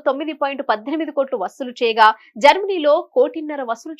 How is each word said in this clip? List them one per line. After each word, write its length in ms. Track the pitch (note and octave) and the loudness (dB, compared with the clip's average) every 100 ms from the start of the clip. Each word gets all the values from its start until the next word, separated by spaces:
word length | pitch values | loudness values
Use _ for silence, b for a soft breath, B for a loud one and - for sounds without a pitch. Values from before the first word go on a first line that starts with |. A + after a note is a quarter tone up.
| C#4+ | 0
తొమ్మిది 260 | C4+ D#4+ D4+ | -2 -6 -4
పాయింట్ 200 | C#4 C#4 C#4 | -6 -4 -4
పద్దెనిమిది 400 | G#3+ A#3 D#4+ D4+ C#4+ | -4 -4 -6 -4 -4
కోట్లు 200 | C4+ A3+ | -4 -4
వసూలు 300 | F#3 - B3 A#3+ | -6 -8 -12 -2
చేయగా, 240 | A#3 A3 G#3+ A3 b A3 | -2 4 4 4 b 4
జర్మనీలో 500 | C#4 F4+ G4+ F#4 D4 D#4+ F4 B3+ | 4 4 0 -2 2 0 0 0
కోటిన్నర 480 | C#4 D#4+ D4+ C#4+ A#3+ | 0 -2 -10 -8 -6
వసూలు 240 | A#3 D#4+ | -8 -10